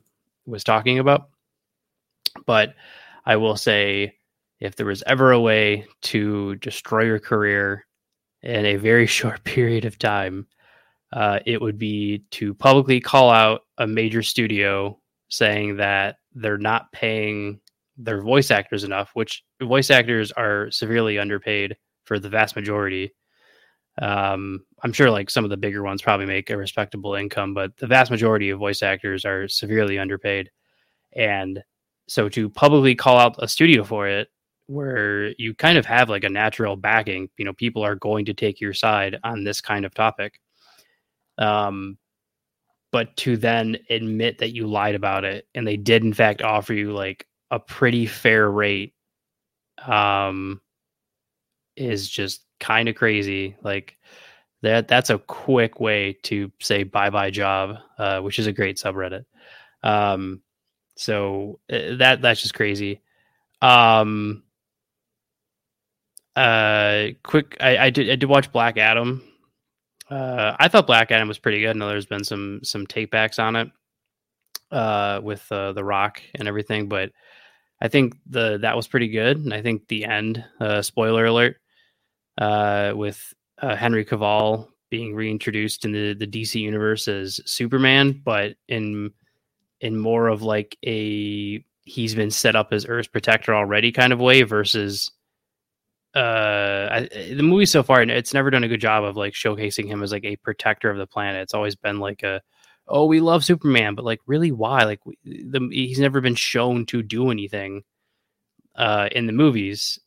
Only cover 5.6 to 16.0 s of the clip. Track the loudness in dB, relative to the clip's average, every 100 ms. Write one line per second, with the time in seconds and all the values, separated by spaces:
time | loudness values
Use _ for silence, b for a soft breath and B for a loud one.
5.6 | 2 0 -6 _ -4 -2 -2 -2 -6 -8
6.6 | -10 -12 -2 0 2 0 -2 0 2 0
7.6 | -2 -4 -12 _ _ _ _ _ -6 0
8.6 | 0 2 4 6 4 2 -2 -6 -4 0
9.6 | 0 0 -4 -2 -2 -2 -4 -8 -12 b
10.6 | b b b b _ -2 0 0 -2 -2
11.6 | -4 -4 -4 -4 -4 -6 -10 -8 -8 4
12.6 | 6 6 6 2 4 8 8 8 6 2
13.6 | -6 -6 -2 0 0 -2 -2 0 0 0
14.6 | 0 0 -4 -8 _ _ _ 0 0 0
15.6 | -2 -2 0 0